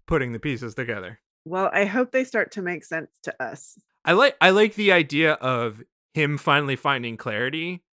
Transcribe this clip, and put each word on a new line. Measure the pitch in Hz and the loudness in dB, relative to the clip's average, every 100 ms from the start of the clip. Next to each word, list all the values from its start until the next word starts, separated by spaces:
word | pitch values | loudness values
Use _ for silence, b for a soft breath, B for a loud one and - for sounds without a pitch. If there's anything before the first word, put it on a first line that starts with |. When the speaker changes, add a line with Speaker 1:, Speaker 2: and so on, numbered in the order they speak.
| - | -4
Speaker 1:
putting | 160 123 | -2 -2
the | 117 | -6
pieces | 147 123 120 | -6 -6 -8
together. | 104 117 104 92 107 _ _ - | -8 -8 -8 -10 -14 _ _ -8
Speaker 2:
Well, | 185 190 | -2 0
I | - 202 | 2 0
hope | 208 254 | 0 -2
they | 262 | -2
start | 262 226 190 | -2 -2 -4
to | - | -6
make | 180 175 | -8 -8
sense | - 160 151 _ | -8 -10 -10 _
to | - - | -12 -10
us. | 120 - - - _ _ | -10 -10 -18 -20 _ _
Speaker 1:
I | - | 2
like, | 180 247 - | 4 4 6
I | 175 | 4
like | 190 220 | 6 4
the | 208 208 | 2 2
idea | 180 151 143 160 | 4 2 2 2
of | 151 131 127 117 107 - _ _ | 2 0 -2 -2 -6 -16 _ _
him | - 147 147 | -2 -2 -2
finally | - 143 143 131 | 0 0 0 -2
finding | 151 139 120 113 | -2 -2 -4 -10
clarity | - 107 123 156 165 180 _ | -8 -4 -4 -6 -8 -10 _